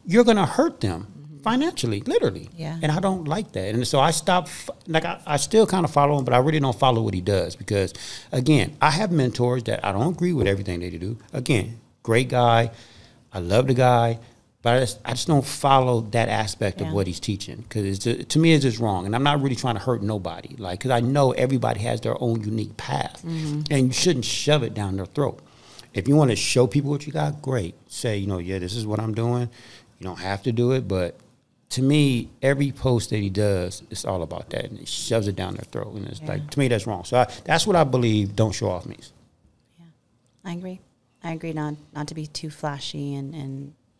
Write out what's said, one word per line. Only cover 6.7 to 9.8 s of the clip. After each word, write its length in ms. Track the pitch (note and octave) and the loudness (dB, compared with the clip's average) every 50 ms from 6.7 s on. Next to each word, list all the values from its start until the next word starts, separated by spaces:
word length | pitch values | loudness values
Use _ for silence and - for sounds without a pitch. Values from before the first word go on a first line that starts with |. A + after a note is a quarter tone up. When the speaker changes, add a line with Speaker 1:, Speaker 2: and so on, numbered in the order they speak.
| A#2+ - | 2 4
Speaker 1:
follow 240 | C3+ C3 B2 A2+ A2 | 4 4 4 4 2
what 100 | G#2+ G2 | 0 -2
he 80 | F#2 | -2
does 360 | F2+ G#2 G2+ F#2 F2 D#2+ - | 0 0 2 2 0 -2 -6
because, 360 | - F#2 - G#2+ G2 F#2+ F2 - - - - - - - - | -10 -6 -2 0 0 0 -2 -4 -10 -14 -14 -14 -16 -12 -4
again, 440 | - C3 B2 D3+ D3+ B2+ F#2+ - - - | -4 0 4 4 6 4 4 2 0 2
I 100 | - D3+ D3 | 2 4 4
have 180 | E3+ A3 F#3+ F3 | 2 0 2 2
mentors 520 | D3+ C3 A#2+ - - B2 B2 B2+ B2+ A2 | 2 2 2 0 0 0 0 0 -2 -2
that 200 | A2 A2 - | -2 -4 -2